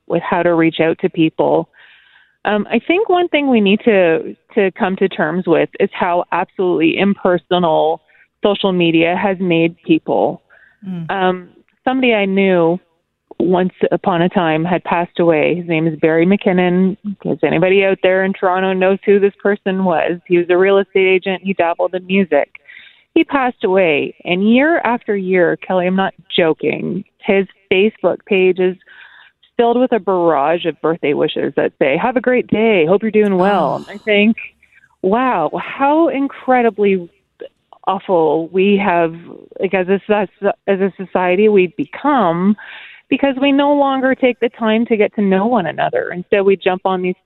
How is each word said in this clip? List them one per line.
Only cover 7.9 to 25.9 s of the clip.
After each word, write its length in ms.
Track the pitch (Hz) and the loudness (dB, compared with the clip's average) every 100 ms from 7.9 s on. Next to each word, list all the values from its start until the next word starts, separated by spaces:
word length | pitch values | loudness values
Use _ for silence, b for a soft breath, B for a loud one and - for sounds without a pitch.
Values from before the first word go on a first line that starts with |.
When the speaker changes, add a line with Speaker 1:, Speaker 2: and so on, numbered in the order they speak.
| 165 _ b b _ | -2 _ b b _
Speaker 1:
social 280 | 208 202 196 | -2 0 -2
media 440 | 180 170 160 165 185 | 0 0 2 0 0
has 240 | 202 180 | -2 -2
made 360 | 185 165 165 175 | -2 0 0 -2
people. 600 | - 160 - 110 117 - _ b b b 196 | -2 -2 0 -2 -2 -4 _ b b b -12
Speaker 2:
Mm. 240 | 175 160 | -10 -6
Speaker 1:
Um, 380 | 196 185 185 180 _ _ _ | -2 -2 -2 -8 _ _ _
somebody 300 | 262 262 254 | -4 0 2
I 120 | 214 196 | 2 0
knew 540 | 196 196 180 165 175 _ _ _ _ _ - | 0 2 2 2 -2 _ _ _ _ _ -4
once 340 | 170 185 185 - - | 0 0 0 -2 -4
upon 300 | 170 202 170 | -2 -2 0
a 80 | 180 | 0
time 340 | 202 165 156 | 0 0 0
had 200 | 175 170 | 0 -2
passed 360 | - 175 175 - | -2 -4 -4 -2
away. 360 | 170 156 147 170 | 2 2 2 -2
His 120 | 170 | -2
name 200 | 160 165 | -2 -2
is 120 | 151 | 0
Barry 260 | 160 165 170 | 0 2 2
McKinnon. 720 | 202 202 180 180 180 190 202 208 190 | 2 2 2 2 2 0 -2 -10 -8
If 200 | 175 143 | -6 -2
anybody 400 | 147 156 185 196 | 0 2 2 2
out 160 | 196 190 | 2 2
there 200 | 185 190 | 2 2
in 100 | 190 | 0
Toronto 400 | 190 190 185 190 | -2 -2 0 0
knows 260 | 185 185 196 - | 0 0 0 2
who 140 | 202 | 2
this 140 | 196 - | 2 0
person 440 | 202 202 190 190 190 | -4 -2 -4 -2 0
was, 340 | 151 151 175 - | 0 -2 -4 -2
he 100 | 175 | 0
was 100 | 170 | 2
a 80 | 180 | 2
real 200 | 196 196 | 2 2
estate 300 | 196 196 190 | 0 0 2
agent. 340 | 185 196 180 | 0 -2 -6
He 100 | 190 | -4
dabbled 400 | 196 165 170 180 185 | -2 -2 -2 -4 -4
in 100 | 180 | -2
music. 540 | 196 180 143 - - B B B B B 330 | -2 0 0 -2 -8 B B B B B -2
He 80 | |
passed 400 | 320 277 254 - | 0 0 -2 -2
away, 500 | 202 190 175 143 131 - - | 0 2 2 0 -4 -8 -6
and 220 | 180 208 | 0 2
year 340 | 247 302 339 | 2 2 0
after 340 | - 240 - 202 | -2 -4 -4 -4
year, 400 | 185 185 165 160 | 0 2 2 0
Kelly, 320 | - 185 | -4 -2
I'm 80 | 180 | 0